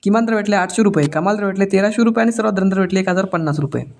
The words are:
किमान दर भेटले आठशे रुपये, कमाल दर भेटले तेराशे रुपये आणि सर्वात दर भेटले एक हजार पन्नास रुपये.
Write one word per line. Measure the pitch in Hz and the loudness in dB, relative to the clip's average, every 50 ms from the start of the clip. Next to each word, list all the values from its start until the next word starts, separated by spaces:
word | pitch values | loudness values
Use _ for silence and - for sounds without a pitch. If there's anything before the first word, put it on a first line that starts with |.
| - | 0
किमान | 196 202 226 233 | 2 0 2 0
दर | 226 226 | 0 -2
भेटले | 214 202 208 202 | -2 0 0 0
आठशे | 196 180 185 - - 220 | 0 0 -2 0 2 2
रुपये, | 208 - 160 147 143 | 4 4 2 0 0
कमाल | 147 156 160 190 208 208 | 0 0 0 0 0 0
दर | 202 | -2
भेटले | 196 190 196 196 | -4 0 0 0
तेराशे | 196 196 190 196 214 220 - 233 | 0 2 0 0 0 0 2 0
रुपये | 226 226 226 226 | 2 2 2 0
आणि | 233 | 0
सर्वात | 226 226 214 220 202 | 0 0 -2 -2 0
दर | 190 190 190 190 190 | 0 0 0 2 2
भेटले | 190 180 185 190 | 0 0 0 -2
एक | 190 185 | 0 0
हजार | 180 185 196 | 0 0 -2
पन्नास | 190 180 170 160 151 143 147 | -2 -2 -4 -2 -2 -2 -2
रुपये. | 143 135 - 123 123 - - | -4 -4 -4 -8 -8 -8 -16